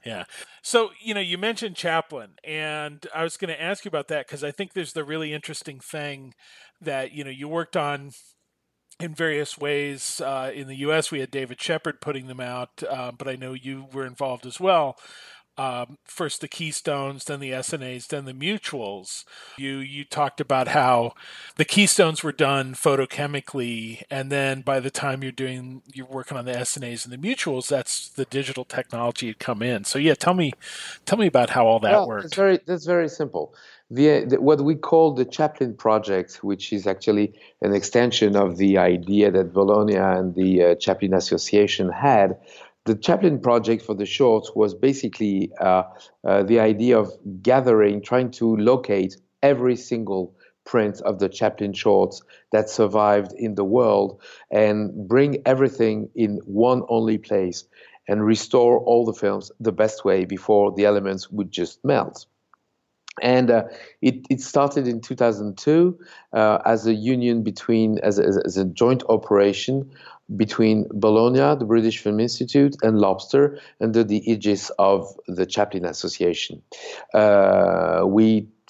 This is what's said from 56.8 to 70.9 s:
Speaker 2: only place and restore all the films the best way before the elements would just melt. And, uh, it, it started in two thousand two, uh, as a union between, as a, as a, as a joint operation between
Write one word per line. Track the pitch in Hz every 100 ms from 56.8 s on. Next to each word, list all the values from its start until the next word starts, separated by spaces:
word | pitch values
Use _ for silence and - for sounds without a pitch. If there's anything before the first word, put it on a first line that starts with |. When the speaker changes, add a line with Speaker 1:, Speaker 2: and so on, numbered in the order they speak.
| 127
Speaker 2:
only | 117 113 107
place | - 101 92 87 - _ - _ -
and | 104
restore | 107 110 - 131 120 120 -
all | 120
the | 113 110
films | 101 101 98 -
the | 113 95
best | 107 - 101
way | 95
before | 92 98 - 104 101 98
the | 104
elements | 101 98 95 -
would | 104 98
just | 95 87 -
melt. | 131 135 - - - _ _ _ _ _ _ _ - -
And, | 120 127 123
uh, | 117 - - - -
it, | 127 127 -
it | 131
started | - 147 143 143 127
in | 113
two | 113 123
thousand | 120 101 104 98
two, | - 160 175 175 - - _
uh, | 113 107 107
as | - 113 113
a |
union | 113 110 127 120 117
between, | 107 98 - 113 110 110
as | - 101
a, |
as | - 98
a, | -
as | 92
a |
joint | 92 87 120 127 -
operation | 110 - 101 101 98 - 135 135 - - - - 104
between | 107 - 110 107 -